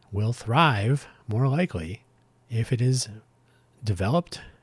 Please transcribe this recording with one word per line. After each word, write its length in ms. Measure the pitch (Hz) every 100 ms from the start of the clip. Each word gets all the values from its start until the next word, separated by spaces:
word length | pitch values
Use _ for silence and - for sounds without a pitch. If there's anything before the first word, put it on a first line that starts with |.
| -
will 220 | 101 110
thrive 720 | 120 110 127 160 104 107 143 - - -
more 180 | 110 135
likely 580 | 143 180 82 80 - _ _ _ _ -
if 240 | 113 113
it 80 | 117
is 280 | 127 131 - 107 - _ _ _ _ -
developed, 560 | 107 92 95 165 - - - -